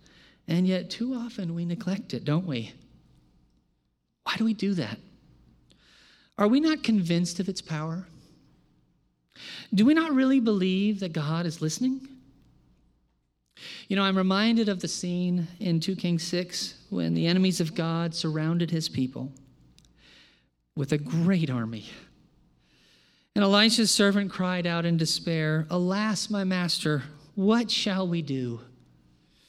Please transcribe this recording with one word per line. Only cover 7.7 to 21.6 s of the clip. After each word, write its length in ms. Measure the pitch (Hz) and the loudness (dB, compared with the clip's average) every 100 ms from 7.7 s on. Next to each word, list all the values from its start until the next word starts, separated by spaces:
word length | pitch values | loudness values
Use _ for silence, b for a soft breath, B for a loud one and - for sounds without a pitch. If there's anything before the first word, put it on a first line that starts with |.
| 151 160 170 175 - - _ _ _ _ _ _ _ _ _ _ B B B B | -6 -6 -8 -12 -20 -20 _ _ _ _ _ _ _ _ _ _ B B B B
Do 140 | 196 233 | 4 6
we 80 | |
not 180 | 320 320 | 6 4
really 280 | 262 262 269 | 4 4 4
believe 580 | 226 202 185 190 208 196 | 4 2 2 2 2 0
that 120 | 185 | -4
God 340 | 160 147 165 175 | -4 -2 -2 -2
is 160 | 151 | -2
listening? 460 | 156 - 254 269 - - - _ _ _ _ _ _ _ _ _ _ _ _ - B B B | -4 0 -2 -2 -8 -20 -20 _ _ _ _ _ _ _ _ _ _ _ _ -20 B B B
You 80 | 196 | 2
know, 60 | |
I'm 140 | 196 190 | 4 4
reminded 520 | 185 190 226 233 208 | 4 4 4 4 2
of 120 | 185 | 0
the 80 | 165 | -4
scene 580 | - 180 180 180 180 165 - | -6 -4 -2 0 0 -2 -4
in 200 | 190 165 | 0 0
two 140 | 180 | 0
Kings 300 | 180 175 170 | -2 0 -2
six 500 | 170 175 175 - - - - | -2 -4 -4 -6 -10 -12 -8
when 240 | 185 165 | -4 0
the 120 | 165 165 | 2 2
enemies 340 | 185 185 170 | 4 2 2
of 140 | 160 | -2
God 400 | 165 165 165 170 | -2 -2 -2 -4
surrounded 560 | 165 160 156 156 170 165 | -4 -4 -2 0 0 0
his 180 | 165 160 | -2 -4
people 440 | - 127 120 131 - - _ - _ _ b b b b b b b _ | -4 -4 -6 -12 -14 -20 _ -20 _ _ b b b b b b b _
with 180 | - 139 | -6 -2
a 60 | 151 | -2
great 520 | 147 165 170 185 151 | 0 0 2 2 2
army. 360 | 123 | -2